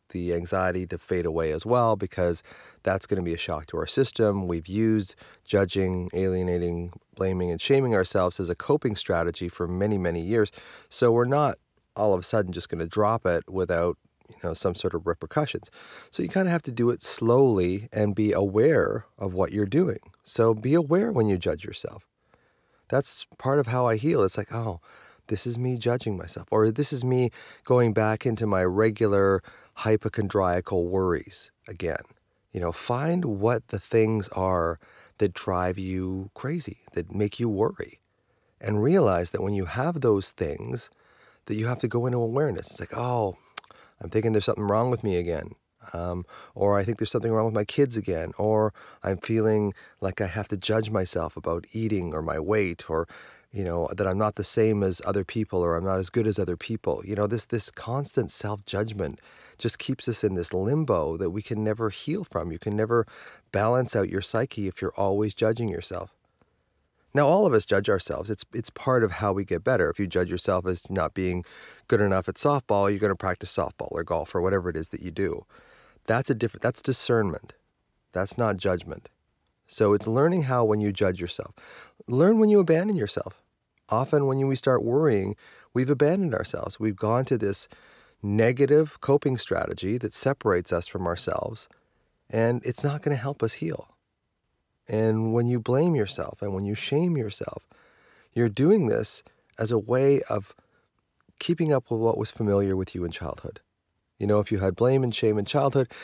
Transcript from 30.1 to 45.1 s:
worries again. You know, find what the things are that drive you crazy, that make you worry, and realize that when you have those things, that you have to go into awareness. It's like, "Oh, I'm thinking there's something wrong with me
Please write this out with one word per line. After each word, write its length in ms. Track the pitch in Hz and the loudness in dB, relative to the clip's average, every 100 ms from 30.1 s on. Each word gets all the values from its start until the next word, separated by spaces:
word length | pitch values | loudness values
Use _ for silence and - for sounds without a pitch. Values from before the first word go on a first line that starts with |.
| - 98 101 92 90 - 95 87 | -4 0 2 2 0 0 -2 0
worries 640 | 95 92 80 - - - _ - | 2 2 0 -4 -14 -16 _ -18
again. 340 | 80 85 - - _ _ _ _ | -8 -6 -6 -10 _ _ _ _
You 80 | - | -6
know, 140 | 87 | -4
find 680 | - - 123 151 175 156 98 | -4 -2 -2 0 0 -2 0
what 300 | 110 120 - | 0 0 -2
the 100 | 101 | -8
things 480 | - 113 110 110 95 | 0 4 4 2 -2
are 480 | - 92 92 85 80 - - - - | -2 0 2 0 -2 -10 -20 -20 -2
that 140 | 101 | -2
drive 440 | - - 90 90 92 | -2 -4 -2 -2 -2
you 540 | 92 92 92 95 95 | -4 -4 -4 -6 -8
crazy, 460 | - 131 170 101 85 - | -10 -8 -6 -8 -12 -10
that 240 | - 85 98 | -8 -6 -2
make 240 | 104 - | -2 0
you 80 | 120 | -2
worry, 540 | 98 110 190 - - _ _ _ _ _ _ | 0 0 -2 -10 -16 _ _ _ _ _ _
and 240 | - 104 | -2 0
realize 480 | 120 185 120 87 87 | 4 4 4 4 0
that 100 | - | -2
when 120 | 95 | -2
you 120 | 101 90 | -2 -4
have 360 | 110 147 165 | -2 -4 0
those 300 | 123 101 - | 4 4 0
things, 580 | - 82 - - 127 - _ _ _ _ _ - | -4 -4 -4 -8 -8 -10 _ _ _ _ _ -8
that 100 | 107 | -4
you 120 | 117 | -2
have 120 | 123 | -2
to 80 | 120 | -2
go 180 | 120 127 | -2 0
into 120 | 123 | 0
awareness. 540 | 113 131 151 92 - | 0 0 0 -2 -8
It's 80 | - | -12
like, 160 | - - | -10 -6
"Oh, 400 | 123 123 101 - _ - - - - _ | -2 0 0 -2 _ -18 -18 -20 -20 _
I'm 80 | 87 | -4
thinking 240 | 110 113 | 0 2
there's 100 | 107 | 2
something 240 | 110 - 104 | 2 0 2
wrong 240 | 104 127 | 2 2
with 100 | 120 | 0
me 140 | 107 | 0